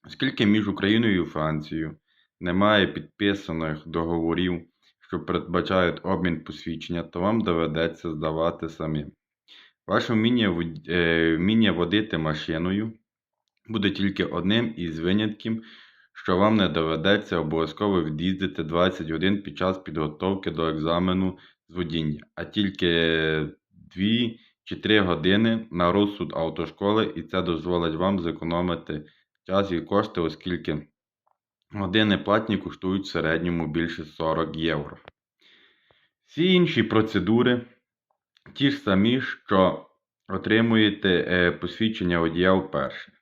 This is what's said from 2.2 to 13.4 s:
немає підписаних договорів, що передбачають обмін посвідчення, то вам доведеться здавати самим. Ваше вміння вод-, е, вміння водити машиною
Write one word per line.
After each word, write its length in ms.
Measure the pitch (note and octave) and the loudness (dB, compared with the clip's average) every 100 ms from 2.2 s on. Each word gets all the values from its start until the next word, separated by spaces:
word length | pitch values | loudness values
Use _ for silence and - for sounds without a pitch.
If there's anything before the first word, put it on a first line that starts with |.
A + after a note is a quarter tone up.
| _ _ | _ _
немає 460 | F2+ F2+ G#2 G#2 F2+ | -2 2 4 4 2
підписаних 1000 | - - - G2+ G2 - E2 D#2+ D2+ E2+ | -2 -12 -2 0 0 -4 -4 -4 -6 -6
договорів, 720 | E2 E2 E2+ E2 E2+ F#2 F2 E2+ _ _ _ | -4 -2 0 0 0 0 -2 -8 _ _ _
що 240 | _ F2 | _ -8
передбачають 760 | - F2 - F2 - F#2+ F2 D#2+ | -4 -4 -2 -2 0 2 2 -2
обмін 420 | F2+ F2+ F2+ D#2 | -4 -2 0 -2
посвідчення, 580 | - D#2 E2+ D#2+ - E2+ | -8 -12 -10 -10 -6 -8
то 180 | E2 F2 | -6 -4
вам 200 | F#2+ A2+ | 0 0
доведеться 720 | G2 E2 D#2+ D#2 E2 - E2+ | 0 0 0 0 -2 -2 -8
здавати 560 | D2+ D#2 D#2 E2+ E2+ D#2+ | -4 -4 0 -2 -2 -10
самим. 440 | - D#2+ D2+ D2 _ _ _ _ - - _ - | -6 -4 -4 -6 _ _ _ _ -20 -20 _ -2
Ваше 260 | G#2+ B2 | -2 0
вміння 360 | A2+ A#2 B2 G#2 | 2 2 2 2
вод-, 400 | E2+ E2+ D#2+ - | 0 -4 -8 -2
е, 480 | F2 E2+ E2 E2 D#2+ | 2 4 4 4 2
вміння 360 | F#2 A2+ G#2+ | 2 4 4
водити 460 | E2+ E2+ G#2 G#2+ E2 | 2 2 0 0 -2
машиною 760 | D#2 D2+ - D#2+ F2+ G2 A2 A2 _ _ _ _ | -2 -4 -4 -2 0 -2 -4 -10 _ _ _ _